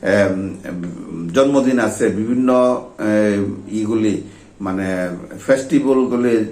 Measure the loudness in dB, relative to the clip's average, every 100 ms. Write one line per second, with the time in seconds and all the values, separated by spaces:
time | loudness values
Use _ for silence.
0 | 2 2 2 0 -6 -8 -10 -10 -10 -10
1 | -12 -8 -2 2 4 4 2 2 0 0
2 | 0 0 -2 0 2 4 2 0 -6 -6
3 | 0 2 2 0 -2 -6 -8 -6 -2 0
4 | 0 -2 -6 -18 -20 -10 -6 -4 -2 -2
5 | -4 -6 -12 -14 0 2 4 2 4 2
6 | 2 2 2 2 0